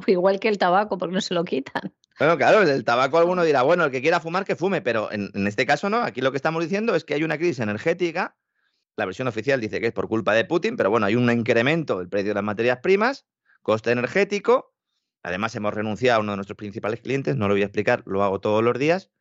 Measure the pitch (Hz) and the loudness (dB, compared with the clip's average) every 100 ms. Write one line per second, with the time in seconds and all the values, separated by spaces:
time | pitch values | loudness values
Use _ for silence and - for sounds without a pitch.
0 | - 180 190 196 220 202 180 185 214 190 | 0 2 2 2 0 0 2 2 0 -4
1 | 175 185 - 175 170 262 - - - _ | -4 -4 -2 -2 -2 -4 -6 -8 -10 _
2 | _ - 143 160 123 208 175 135 117 120 | _ 0 2 4 6 6 6 2 2 2
3 | 135 160 175 185 165 135 135 180 151 127 | 4 4 4 2 2 4 4 4 2 0
4 | 143 170 160 180 202 190 185 170 120 110 | 0 0 0 -4 -4 -2 -2 0 0 0
5 | 104 104 98 101 101 104 131 147 202 226 | -2 -4 -6 -2 -2 0 0 0 0 -2
6 | 233 123 131 135 160 160 165 196 226 170 | -2 -2 -2 -2 -2 -2 -2 -2 0 -2
7 | - 147 160 147 175 131 104 104 160 170 | -2 -4 -2 -2 -2 -2 -4 -2 -2 0
8 | 175 160 214 _ _ _ _ _ _ - | -2 -4 -6 _ _ _ _ _ _ -6
9 | 98 92 127 110 107 139 107 95 113 95 | -6 -4 -6 -4 -2 0 -2 -2 -4 -4
10 | 95 110 101 110 107 170 220 247 98 113 | -4 -2 2 0 2 0 -2 -2 0 2
11 | 101 120 123 120 113 113 127 170 139 98 | 2 2 2 2 2 2 2 0 -2 -4
12 | 87 101 98 104 104 104 120 123 180 196 | -4 -4 -2 -2 -2 -2 0 0 2 2
13 | 233 269 _ _ _ _ - 110 113 120 | 2 -4 _ _ _ _ -2 0 0 0
14 | 113 190 202 202 226 254 - _ _ _ | 0 0 0 0 2 0 0 _ _ _
15 | _ _ - 92 110 110 104 104 107 104 | _ _ -8 -4 -4 -4 -4 -4 -4 -2
16 | 127 113 104 98 98 95 104 107 101 113 | 2 2 0 -4 -8 -12 -12 -8 -6 -6
17 | - 139 139 139 101 101 101 107 104 120 | -4 -4 -2 -2 2 2 0 -2 0 0
18 | - 98 101 98 107 107 117 123 151 185 | -2 -2 0 0 0 2 2 0 0 -2
19 | - _ | -4 _